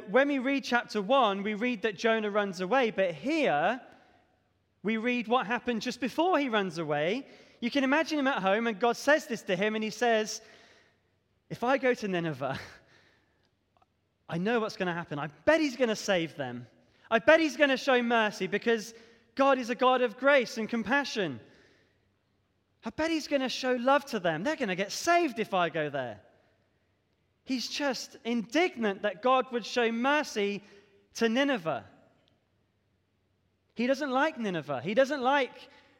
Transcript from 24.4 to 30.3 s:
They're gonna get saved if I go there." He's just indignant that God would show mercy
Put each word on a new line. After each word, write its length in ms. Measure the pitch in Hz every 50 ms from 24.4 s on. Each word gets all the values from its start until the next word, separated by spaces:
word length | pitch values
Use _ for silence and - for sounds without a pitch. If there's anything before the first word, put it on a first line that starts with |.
| 190
They're 100 | 285 320
gonna 180 | 285 262 202 185
get 200 | 170 196 202 -
saved 440 | - - 339 339 349 349 302 220 233
if 140 | 208 - -
I 140 | 185 175
go 220 | 165 143 160 151 147
there." 320 | 135 143 127 120 104 98 - _ _ _ _ _ _ _ _ _ _ _ _ _ _ _ _ _ _ _ _ _ _ _ _
He's 220 | - 269 247 220 -
just 480 | - - 294 285 247 - - - - - -
indignant 800 | 226 240 233 196 - - 302 359 359 359 247 226 208 190 190 -
that 180 | 208 190 175
God 300 | - 247 262 262 254 254
would 160 | 240 240 196
show 240 | - - 247 240 226
mercy 720 | 226 233 240 269 285 302 277 -